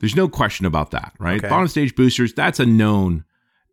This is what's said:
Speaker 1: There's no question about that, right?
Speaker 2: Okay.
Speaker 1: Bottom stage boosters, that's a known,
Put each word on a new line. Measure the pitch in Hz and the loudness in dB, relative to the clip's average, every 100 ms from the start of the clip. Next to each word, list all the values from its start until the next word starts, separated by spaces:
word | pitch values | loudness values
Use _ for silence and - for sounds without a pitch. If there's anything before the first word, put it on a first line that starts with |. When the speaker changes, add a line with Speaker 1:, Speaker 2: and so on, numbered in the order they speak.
Speaker 1:
There's | 107 139 | -2 0
no | 185 | 0
question | - 107 - 95 | 0 -2 -2 -2
about | 78 73 | -2 -4
that, | - - - | -6 -10 -8
right? | 87 98 | -4 -4
Speaker 2:
Okay. | 101 | -2
Speaker 1:
Bottom | 156 180 | 0 0
stage | 156 143 | 0 -2
boosters, | - 127 123 120 | 2 2 2 -2
that's | - 156 - | -2 -2 0
a | 123 | 2
known, | 110 107 104 92 82 - _ _ _ _ | 4 4 2 0 -2 -6 _ _ _ _